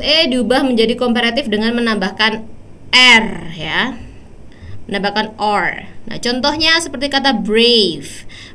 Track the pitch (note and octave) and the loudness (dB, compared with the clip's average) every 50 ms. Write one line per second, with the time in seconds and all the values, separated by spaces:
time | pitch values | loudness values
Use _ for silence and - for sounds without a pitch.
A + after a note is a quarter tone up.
0 | - C#4 D4+ D#4+ E4 C#4+ B3+ B3 A#3+ G3+ B3+ C#4 C#4+ C4 B3 A3 A3+ A3 A#3+ A#3+ | 0 2 2 2 2 2 2 0 2 2 2 2 2 2 2 2 2 2 2 0
1 | B3+ A#3+ A3+ A#3 A3+ A#3 A#3 C4+ D4 A3 G#3 G#3+ A3 A#3 A#3+ A#3+ A#3 A3+ A3 G3+ | 0 0 2 2 0 0 0 -2 -2 0 0 0 0 0 0 0 0 0 0 0
2 | F#3+ G3 - - G#3+ A3 A3 A3+ - - - - - - - - - - - B3 | -2 -4 -2 0 0 0 0 -2 -6 -10 -14 -16 -16 -18 -18 -18 -4 2 4 6
3 | B3+ B3 A#3+ A3+ G#3 F#3 - E3+ E3+ E3 E3 D#3 D#3 D#3 D3+ F3+ G#3+ B3+ - - | 8 8 8 6 6 2 -4 -6 -8 -10 -10 -8 -8 -4 -2 -2 -2 -2 -4 -8
4 | - - - - - - - - - - - - - - - - - - G3 G3 | -12 -16 -16 -18 -18 -18 -18 -18 -18 -18 -18 -18 -14 -12 -10 -10 -8 -6 -4 -4
5 | F#3+ G3+ G3+ G#3+ A3 A3 - - G#3 G#3+ G#3 G3 F3 D3+ - - - - - - | -2 -2 -2 -2 -4 -4 -4 -4 -2 0 0 0 0 -2 -4 -6 -10 -12 -14 -12
6 | - - - - - A#3+ B3 C4 A#3+ C#4+ D4+ D#4 D#4+ D#4+ E4 E4 E4 D4+ - A#3+ | -10 -10 -8 -4 -4 -2 -2 0 0 0 0 2 2 2 2 2 0 -2 -6 -4
7 | C#4+ C#4 C4+ C#4 C4+ C4+ B3+ G3+ F#3 G#3 G#3+ A3+ A#3 A#3+ A#3+ A3+ G3+ F3 D#3 C#3+ | -4 -2 0 0 2 2 2 0 0 2 2 4 6 6 6 4 4 2 0 -6
8 | C#3 - - - - - - - - - - | -10 -12 -12 -14 -14 -14 -16 -16 -18 -18 -16